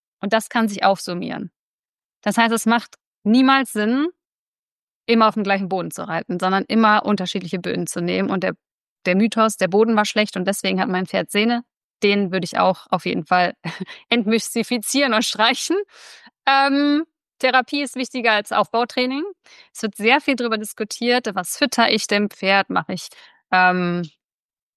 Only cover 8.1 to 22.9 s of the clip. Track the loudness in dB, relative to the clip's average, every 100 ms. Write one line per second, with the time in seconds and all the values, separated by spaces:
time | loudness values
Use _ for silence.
8.1 | -2 -2 -2 -2 -6 _ _ _ _ 0
9.1 | 2 2 2 0 2 0 2 4 2 0
10.1 | 0 -2 -2 -4 -2 -2 0 0 -2 -2
11.1 | -4 -2 0 0 0 -6 _ _ -2 2
12.1 | 2 0 -2 -4 0 2 0 -2 -4 -2
13.1 | -4 0 2 2 -2 -10 -10 -12 -12 -2
14.1 | 0 2 0 -2 -4 -4 -4 -2 0 2
15.1 | 0 -2 0 0 0 -2 -2 -4 -12 -20
16.1 | -20 -20 _ 0 2 4 2 2 0 -2
17.1 | _ _ -4 2 2 2 -2 -4 -6 -6
18.1 | -2 0 0 0 -2 0 -2 -2 -2 -2
19.1 | -4 -8 -10 _ -20 _ -8 -8 -2 2
20.1 | 2 2 -2 0 -4 -6 -8 -8 -4 0
21.1 | 0 0 -6 -6 -2 -2 2 2 2 0
22.1 | 0 0 -2 2 2 2 -2 -4